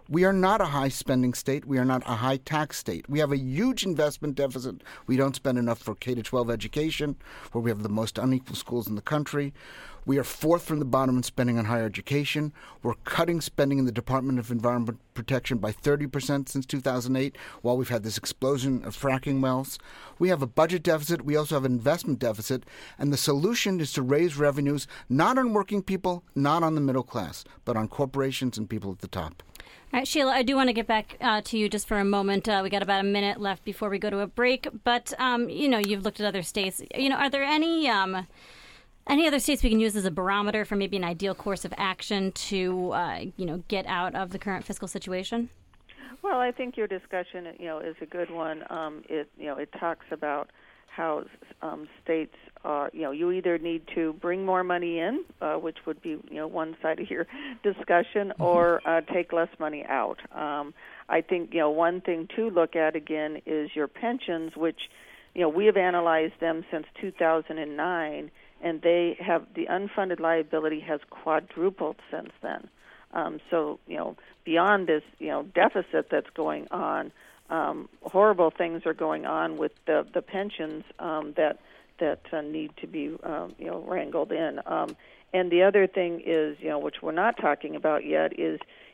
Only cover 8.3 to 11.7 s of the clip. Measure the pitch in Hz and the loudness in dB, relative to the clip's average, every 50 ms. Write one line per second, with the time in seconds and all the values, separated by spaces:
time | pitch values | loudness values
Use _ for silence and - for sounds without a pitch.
8.3 | 131 127 127 - - - - - 120 120 110 104 107 104 - - 151 151 147 - | 2 2 0 -4 -8 -8 -6 -4 -2 -2 -2 -2 -4 -4 -2 -2 -2 -2 -2 -2
9.3 | - 143 143 139 139 - - - - - - - - - - - 135 139 120 - | -2 -2 -2 -2 -6 -12 -20 -20 -18 -18 -18 -18 -16 -8 -2 0 2 2 2 -2
10.3 | - - - 156 170 170 170 - 160 151 147 127 117 131 135 131 127 127 123 - | -4 0 4 4 4 4 4 -2 -2 -2 0 2 2 2 4 4 2 2 0 -2
11.3 | - - 127 123 117 117 110 107 | -2 0 0 2 2 2 2 0